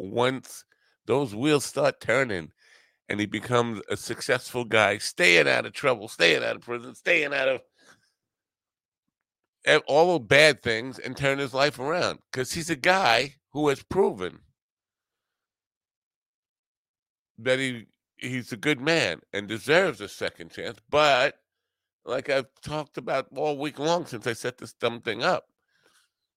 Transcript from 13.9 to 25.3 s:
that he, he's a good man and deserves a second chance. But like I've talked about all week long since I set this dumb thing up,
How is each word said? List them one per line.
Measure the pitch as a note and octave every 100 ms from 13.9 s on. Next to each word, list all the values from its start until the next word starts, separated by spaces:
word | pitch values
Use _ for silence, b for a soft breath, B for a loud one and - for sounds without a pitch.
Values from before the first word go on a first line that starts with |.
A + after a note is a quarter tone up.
| F#3 G#3 A2+ F2+ - _ _ _ _ _ _ _ _ _ _ _ _ _ _ _ _ _ _ _ _ _ _ _ _ _ _ _ _ _ -
that | A#2+ C3
he, | C3 A#2+ - _ _ -
he's | B2 B2+ A2+
a | A2
good | C#3 C3
man | C#3+ E3 G#2 D#2+ _
and | G2+ G2+
deserves | A2 A2 E3 F#3 G#2
a | G2+
second | - F2+ - E2
chance. | - F2+ A#2 _
But | D3 D3+ B2+ C#3+ - _ _ _ _ _ _
like | - C3 C#3
I've | C3+ B2 _
talked | C3+ D3+ C#3+ -
about | C3+ C#3 - C#3
all | D3+ C#3+
week | D3 C3
long | D3+ E3+ D3
since | A#2 B2
I |
set | A2+ B2 -
this | A#2
dumb | - A#2 A#2
thing | A#2 A2
up, | E3